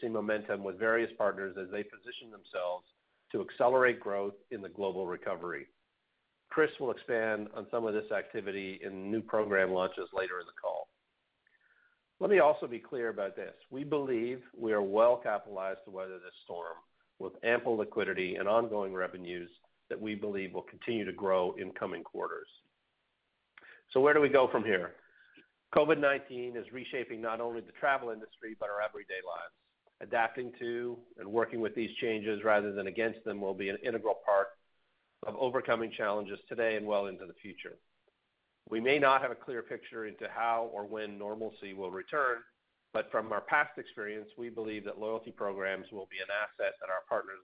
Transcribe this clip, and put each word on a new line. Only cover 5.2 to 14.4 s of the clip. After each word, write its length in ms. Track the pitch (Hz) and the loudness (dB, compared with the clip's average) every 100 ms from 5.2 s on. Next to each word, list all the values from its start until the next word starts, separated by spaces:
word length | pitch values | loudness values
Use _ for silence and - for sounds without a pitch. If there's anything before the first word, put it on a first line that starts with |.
| - 90 87 76 - _ _ _ _ _ _ _ - | -4 -6 -4 -6 -8 _ _ _ _ _ _ _ -4
Chris 200 | - 151 - | 2 2 2
will 120 | 131 | -4
expand 560 | 107 - 117 110 107 107 - | -4 0 0 2 0 -4 -8
on 120 | 98 | -4
some 140 | 120 113 | -2 0
of 80 | |
this 180 | 107 107 | 0 0
activity 680 | 101 - 113 98 98 95 95 | -2 -2 -6 -4 -4 -6 -8
in 260 | 101 95 98 | -8 -8 -2
new 120 | 110 | -2
program 500 | 113 110 104 98 92 | 0 2 4 4 6
launches 380 | 92 92 - 90 | 4 2 -2 -6
later 260 | 95 92 90 | -2 -2 -4
in 40 | 85 | -10
the 160 | - | -8
call. 280 | 90 82 73 _ _ _ _ _ _ _ _ _ _ _ _ - | -6 -6 -8 _ _ _ _ _ _ _ _ _ _ _ _ -2
Let 100 | 190 | 4
me 100 | 196 | 8
also 280 | 151 151 151 | 8 6 0
be 120 | 117 | -8
clear 300 | - 135 117 | -6 -4 -2
about 260 | 104 98 95 | -2 -4 -4
this. 160 | 90 - - | -12 -12 -12
We 120 | 131 | -8
believe 580 | 147 147 135 117 120 127 | -2 -2 0 0 0 -4